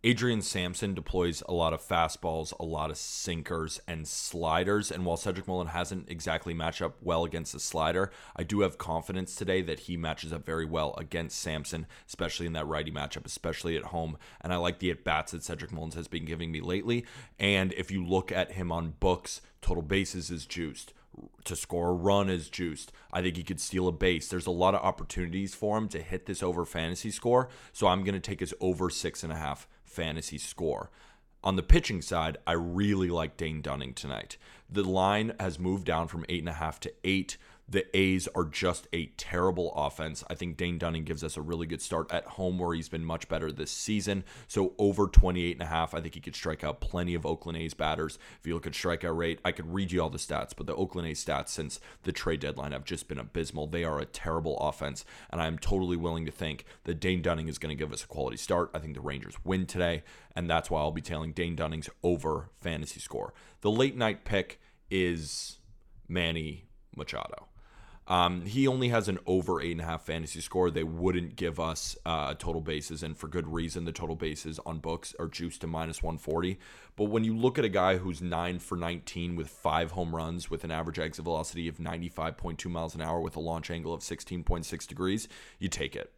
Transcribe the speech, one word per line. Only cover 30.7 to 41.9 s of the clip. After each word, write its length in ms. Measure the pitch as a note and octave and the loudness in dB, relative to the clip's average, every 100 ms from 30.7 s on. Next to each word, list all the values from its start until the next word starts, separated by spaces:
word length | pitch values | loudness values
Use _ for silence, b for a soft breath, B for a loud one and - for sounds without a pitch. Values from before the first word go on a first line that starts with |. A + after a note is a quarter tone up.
| A1 - B B B B _ | 0 -4 B B B B _
On 140 | G2 F#2+ | 0 0
the 60 | |
pitching 380 | - G#2+ - F#2+ | 10 10 10 -4
side, 360 | - F2 D#2+ D2 - | 0 0 2 0 2
I 60 | |
really 560 | E2+ E2+ F2+ G#2 G2 F2+ | 2 2 4 4 4 4
like 260 | E2+ D#2 - | 2 -2 -2
Dane 260 | D#2+ D#2 | -4 -2
Dunning 320 | D2 C#2 C2 | -4 -4 -6
tonight. 440 | B1+ C#2 A#1 G1+ - B B - | -8 -6 -8 -8 -16 B B -2
The 140 | G2+ | 0
line 500 | F#2+ F#2 F#2+ G#2 A2 - | 4 6 6 4 2 -2
has 220 | F#2+ D#2 | -4 0
moved 240 | F#2 F#2+ | 0 2
down 240 | F2 D#2+ E2 | 2 2 0
from 180 | E2 - | -4 -4
eight 100 | F2 | -2
and 100 | E2 | -2
a 40 | |
half 260 | D#2 D#2+ - | -4 -4 -4
to 140 | - - | -10 -4
eight. 320 | F#2+ F#2+ - - B B - | 2 2 2 -8 B B -2
The 180 | F#2+ - F#2+ | 0 2 4
A's 320 | F#2+ F#2 - F2 | 6 4 2 0
are 80 | |
just 460 | D#2+ - F#2 E2+ - | 0 2 2 0 -4
a 140 | E2+ D#2+ - | -4 -4 -8
terrible 580 | - F2 F#2 F2+ E2 D2+ | -4 2 2 2 0 2
offense. 500 | D2 - D#2+ D#2 - | 0 0 -6 -6 -8
I 60 | E2 | -6
think 220 | F2 D2 | -4 -2
Dane 200 | F2 E2+ | -2 0
Dunning 280 | E2+ E2 D#2 | 0 -2 -2
gives 180 | D2+ | -4
us 140 | D#2+ D#2 | -4 -6
a 40 | |
really 240 | D2+ E2+ E2 | -4 -2 -2
good 160 | D#2+ | -4
start 300 | - | -2